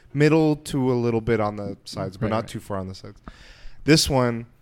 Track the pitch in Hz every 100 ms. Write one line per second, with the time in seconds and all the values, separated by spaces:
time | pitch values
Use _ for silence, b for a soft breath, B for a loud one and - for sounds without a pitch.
0 | b 139 151 160 156 147 - 147 127 120
1 | 120 113 113 113 107 104 101 98 - -
2 | 95 95 104 110 110 113 - 98 95 95
3 | 98 101 - B B B B B - 160
4 | - 139 123 117 117 _